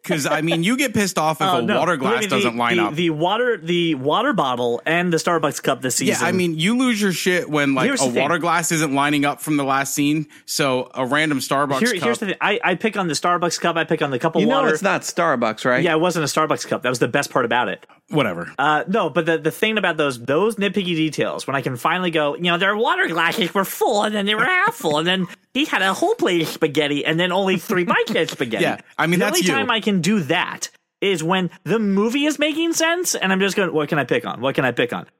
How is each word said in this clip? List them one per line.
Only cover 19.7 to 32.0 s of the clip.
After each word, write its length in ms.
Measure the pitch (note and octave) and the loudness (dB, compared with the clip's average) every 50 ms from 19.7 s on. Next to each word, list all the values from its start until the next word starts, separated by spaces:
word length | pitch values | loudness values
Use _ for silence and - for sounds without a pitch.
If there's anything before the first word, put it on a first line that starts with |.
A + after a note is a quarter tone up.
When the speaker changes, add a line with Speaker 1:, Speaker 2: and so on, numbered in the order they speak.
| A3 | 0
Speaker 2:
about 220 | G#3+ F#3+ F3+ E3 D#3 | 0 0 0 0 2
those, 200 | D3+ C#3+ B2+ A#2 A#2 | 0 0 0 -4 -2
those 340 | A#2+ C#3 D#3 G3 A3 A3 | 0 2 2 2 2 0
nitpicky 400 | G3 G3 G3+ F#3+ G#3+ F#3+ F3 F3 | 0 -2 -2 0 -2 -2 0 0
details, 500 | D#3 D#3 D#3 C#3 - A#2 G2 D2 D#2+ - | 0 0 -2 0 -2 -2 -2 -2 -6 -6
when 80 | - C3+ | -4 -4
I 60 | C#3 | -2
can 160 | B2 - C3 | -2 -4 -6
finally 340 | A#2+ - D#3+ E3 F3+ F#3 F3+ | -2 0 0 0 2 0 0
go, 240 | D#3 D#3+ D3+ D3 C#3+ | 0 2 0 0 -2
you 80 | - E3+ | -2 0
know, 120 | F3 E3+ | 0 2
their 180 | F3 F#3+ G3 G#3 | 2 2 0 2
water 320 | G#3 A3+ C#4+ F4 F4+ F#4+ - | 2 2 0 2 0 0 -2
glasses 440 | E3 E3+ E3 E3+ D#3+ - A3+ E3 - | 0 0 0 0 0 0 -2 -2 0
were 140 | G3+ F#3+ | -2 -2
full, 380 | - - - - E4 A#3+ G3+ G#3+ | -2 -2 -2 0 2 2 2 0
and 100 | G#3+ G#3 | 0 -2
then 100 | G#3 G3 | -2 -2
they 100 | G3+ G#3+ | 0 0
were 120 | G#3+ A#3 | 0 0
half 280 | F4 F#4 F4+ F#4+ G#4+ A4+ | 0 2 2 0 0 -2
full, 220 | - - E3+ D3 | -2 -2 0 0
and 100 | D3+ D#3+ | 0 2
then 200 | F3 F#3 F#3+ F3+ - - _ _ _ _ | 0 0 0 -2 -4 -8 _ _ _ _
he 140 | B3+ D4 | -2 -2
had 160 | - - A3 F#3 | 0 0 0 0
a 100 | F#3+ F#3+ | 0 0
whole 220 | - - F4+ A4+ | 0 0 0 0
plate 260 | - F4 A3 F3+ E3+ | 0 0 0 2 2
of 80 | D#3 D#3 | 0 -2
spaghetti, 560 | - - - D#3 C#3 D3+ D3+ C#3+ D3 C#3+ - | -2 -2 -2 0 2 0 0 0 0 0 0
and 160 | C#3+ D#3+ D#3+ | 0 0 0
then 120 | F3 F#3 F3 | 0 0 0
only 260 | F#3+ G3+ F#3+ F#3+ F#3+ | 0 2 2 0 0
three 260 | - - G#3 F3+ F3 | -2 -2 -2 -2 0
bites 260 | F#3 D4+ G#4+ A#4+ - G#3 | 2 2 0 0 0 0
of 160 | G3 E3 - | 0 0 -2
spaghetti. 320 | - - - - G#3+ G3+ F3+ | -2 -6 -4 -4 -2 0 0
Speaker 1:
Yeah, 140 | D3 A#2 G2 - _ - | 0 -2 -4 -10 _ -4
I 100 | - D3+ | -2 0
mean, 120 | E3 F3 F3+ | 2 2 2
Speaker 2:
The 60 | F#3+ | 2
Speaker 1:
that's 100 | G#3 D#4+ F#4 | 2 2 2
Speaker 2:
only 60 | E4+ | 0
Speaker 1:
you. 60 | F3+ - | 2 0
Speaker 2:
time 160 | C4+ C4+ B3 | 0 0 0
I 100 | A#3 A3 | -2 0
can 200 | - A3 G3+ F#3 | 0 0 0 2
do 200 | D3+ F3+ A3 G#3+ | 2 2 0 0
that 500 | D#3+ C3 D#3+ F3 E3 - - - - - _ _ _ _ _ _ - | 0 0 0 0 0 -2 -6 -10 -12 -14 _ _ _ _ _ _ -2
is 200 | G3 G3 D#3+ D#3 | -2 0 0 0
when 280 | D#3+ F#3 F#3+ F#3 E3 - - _ | 0 0 0 0 -2 -6 -10 _
the 140 | D3+ F3+ A3+ | -2 -2 0
movie 460 | A3 G3+ G3 G3 | 0 2 2 2